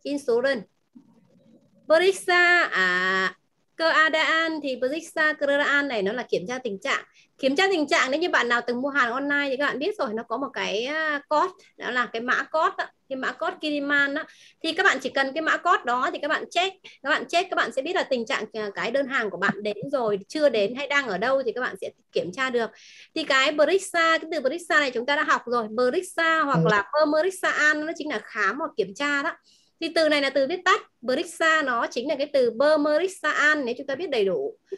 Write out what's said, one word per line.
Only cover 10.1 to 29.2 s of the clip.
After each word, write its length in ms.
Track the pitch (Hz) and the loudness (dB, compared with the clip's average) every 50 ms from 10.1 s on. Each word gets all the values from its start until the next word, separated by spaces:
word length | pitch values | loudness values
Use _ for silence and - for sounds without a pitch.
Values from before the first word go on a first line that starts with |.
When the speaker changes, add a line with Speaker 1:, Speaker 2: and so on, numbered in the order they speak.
| 208 | -4
Speaker 1:
nó 100 | 226 233 | -6 -6
có 140 | - 226 254 | -6 -6 -6
một 100 | 277 262 262 | -6 -6 -6
cái, 320 | 208 190 185 185 208 240 | -4 -4 -2 -2 -2 -4
à, 360 | 262 302 311 320 311 294 285 - - | -4 -4 -2 -2 -2 -4 -4 -4 -2
code, 240 | 302 294 339 381 - - - _ _ - | 0 0 0 0 -2 -8 -20 _ _ -12
đó 140 | - 208 | -8 -4
là 140 | 247 254 240 | -2 -2 -2
cái 160 | - - 226 | -2 -4 -6
mã 220 | 240 254 240 - 269 | -2 -2 -2 -2 -2
code 320 | - - 311 330 392 370 - | -2 0 0 0 0 0 -2
đó, 80 | 330 - - _ _ - | -6 -8 -10 _ _ -12
cái 60 | 269 | -10
mã 160 | 262 254 262 | -6 -6 -6
code 240 | 254 - 311 349 359 - | -6 -4 -4 -6 -4 -4
Kiriman 540 | - 302 294 294 277 285 294 285 285 277 277 | -4 -4 -2 -2 -2 0 0 2 2 0 -2
đó. 80 | 302 320 - - - - - _ _ - | -4 -8 -10 -14 -20 -20 -20 _ _ -6
Thì 100 | 320 320 | -4 0
các 100 | 330 392 | 2 2
bạn 140 | 392 - 269 | 2 2 2
chỉ 80 | - 247 | -2 -4
cần 240 | - 277 269 269 269 | -2 -2 -2 0 -2
cái 80 | 320 | -2
mã 160 | 320 311 - 320 | -2 0 -2 0
code 260 | - 349 370 381 - | 2 2 2 2 2
đó 240 | 247 240 247 254 - - | 0 -2 0 0 -2 -2
thì 60 | 302 | -4
các 60 | - 294 | -4 -4
bạn 160 | 311 - - - | -4 -4 -4 -4
check, 260 | - 339 359 392 381 - - - - - - | -2 -2 -2 -2 -2 -8 -16 -20 -20 -8 -4
các 60 | 269 | -2
bạn 160 | 302 262 - 247 | -2 -2 0 0
check 220 | - 339 359 370 | 0 0 0 0
các 60 | 330 | 0
bạn 160 | 330 269 - | -2 -2 0
sẽ 100 | 226 269 | -2 -4
biết 140 | 269 320 370 | -4 -2 -2
là 80 | 349 277 | -2 0
tình 220 | - 269 240 226 | 0 0 -2 -2
trạng, 200 | - 262 - 214 214 - | -2 -4 -4 -4 -6 -8
à, 160 | 220 214 208 202 | -8 -8 -6 -6
cái 160 | - 180 220 | -4 -4 -2
đơn 160 | 233 277 285 247 | 0 0 0 0
hàng 220 | 269 269 226 202 | 0 0 0 -2
của 80 | 180 170 | -2 0
bạn 260 | 190 214 208 - 208 | 0 0 0 -2 -4
đến 140 | 208 202 202 240 277 | -6 -6 -6 -6 -4
rồi, 280 | 277 269 240 214 208 190 190 - | -2 -2 0 0 -2 -2 -4 -6
chưa 220 | - 311 302 285 | 0 2 4 4
đến 260 | 233 220 202 202 247 | 4 4 2 0 0
hay 120 | 262 285 269 | -4 -4 -2
đang 200 | 285 285 277 233 | 0 0 0 0
ở 100 | 185 180 | -2 -2
đâu 260 | 208 254 269 269 262 | 0 2 2 2 0
thì 60 | 233 | -2
các 100 | 196 247 | -4 -4
bạn 140 | 247 - 202 185 | -4 -6 -6 -8
sẽ 80 | - - - _ _ _ | -10 -12 -12 _ _ _
kiểm 200 | - 196 160 165 | -4 -4 -4 -2
tra 180 | 190 269 262 262 | -2 -2 -2 0
được. 200 | 240 240 226 214 - - - - - - - - - | 0 0 -2 -2 -4 -10 -20 -20 -20 -20 -20 -10 -6
Thì 80 | 320 302 | -4 0
cái 280 | 285 277 269 262 294 302 302 | 2 4 4 4 4 4 4
Periksa, 600 | 302 277 359 392 381 - - 339 330 330 330 311 | 4 4 4 2 0 0 0 2 2 4 2 2
cái 120 | 320 320 | 0 -4
từ 80 | 349 302 | -4 -2
Periksa 400 | 247 262 294 339 - - 339 302 | -2 -2 -2 -4 -2 0 2 2
này 120 | 294 262 | 2 2
chúng 140 | 247 226 240 | 0 -2 -2
ta 100 | 269 285 | 0 0
đã 80 | 302 302 | 0 2
học 180 | 214 262 240 - | 2 0 0 0
rồi, 220 | 240 240 240 226 214 220 226 | 0 -2 -2 -2 -2 -2 0
Periksa 600 | 247 247 254 359 359 - - - 330 330 320 320 | 0 2 0 0 -2 -4 -2 0 2 2 2 2
hoặc 200 | 311 285 269 170 165 | 2 2 2 2 4
Speaker 2:
Ừ. 60 | - | 4
Speaker 1:
là 200 | - 202 202 - - | 4 2 2 0 2
Pemeriksaan 920 | 302 311 294 294 311 311 381 370 - - 320 - - 294 302 302 302 302 | 2 4 4 4 2 2 0 -2 -2 -2 -2 0 2 2 2 2 2 -2
nó 60 | 311 330 | -4 -6
chính 140 | 330 294 302 | -6 -6 -6
là 100 | 269 214 - | -6 -6 -6
khám 360 | - - 226 208 190 214 277 | -6 -4 -2 0 0 0 -2
hoặc 120 | 330 302 - - | -4 -4 -2 -4
kiểm 160 | 196 180 202 | -4 -4 -4
tra 280 | - 285 294 285 285 | -4 -2 -2 0 0